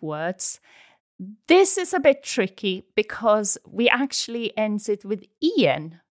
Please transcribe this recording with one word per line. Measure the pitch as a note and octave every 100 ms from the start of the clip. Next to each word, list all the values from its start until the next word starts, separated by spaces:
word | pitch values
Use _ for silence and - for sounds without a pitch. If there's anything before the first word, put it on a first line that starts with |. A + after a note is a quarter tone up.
words, | D#3 D3+ E3+ F#3 - - _ _ _ _ _ - F#3 G#3+ -
this | F4+ F#4+ -
is | F4+
a | F4+
bit | C#4+ C#4
tricky | - - F#3 - G3+ F#3 - -
because | G#3+ - A3+ G#3+ G#3 - -
we | G3 A#3+
actually | B3 C#4 - - A#3 A3+ -
ends | G#3+ G#3 -
it | G#3
with | G3 G#3 - -
en. | D#4 G#4+ E3+ C3+ D#3 E3 _